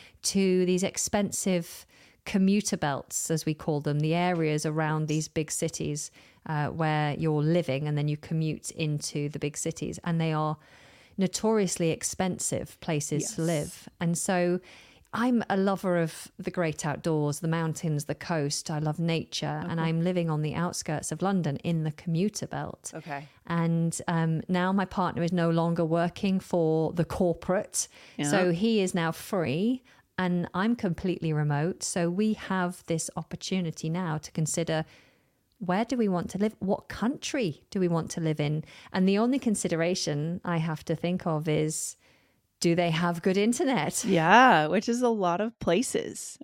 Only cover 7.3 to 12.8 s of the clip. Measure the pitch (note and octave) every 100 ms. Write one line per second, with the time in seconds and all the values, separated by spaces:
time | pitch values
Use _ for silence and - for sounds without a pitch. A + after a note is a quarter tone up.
7.3 | D3+ D3+ F3 E3 C3+ D3+ D3 D3 D3 -
8.3 | D#3+ D#3 - - - D#3 D3 - D#3 D3
9.3 | D3+ D3 C#3+ E3 D#3+ D3+ E3+ F3+ E3 D#3+
10.3 | D#3 D#3 D#3 - - - - - - F#3
11.3 | - A3 A3 F#3 - E3 D#3 - - F#3+
12.3 | F3+ - - - -